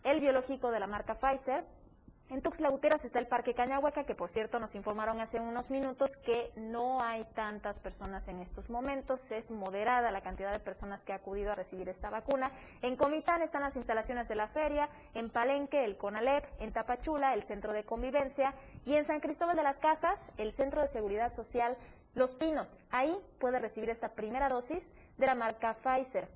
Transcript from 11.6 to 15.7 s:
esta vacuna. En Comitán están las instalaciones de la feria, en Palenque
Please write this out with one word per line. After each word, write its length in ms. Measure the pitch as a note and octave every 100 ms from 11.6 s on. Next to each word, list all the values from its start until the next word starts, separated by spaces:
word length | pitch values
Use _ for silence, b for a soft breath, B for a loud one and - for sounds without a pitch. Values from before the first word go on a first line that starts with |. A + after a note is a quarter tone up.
| F#3 F#3 F#3+
esta 200 | F#3 G#3
vacuna. 400 | G#3+ A3 C#4 C4 B B B
En 140 | B3 B3+
Comitán 460 | C#4+ D#4 E4 E4+
están 220 | D#4+ D4
las 120 | C#4 C4+
instalaciones 540 | A#3 A3 A3 B3 A#3
de 60 | G#3+
la 120 | G#3+
feria, 400 | D4+ D4+ D4 D4 B B
en 160 | A3+ A3+
Palenque 540 | A#3 A#3+ C#4+ C#4+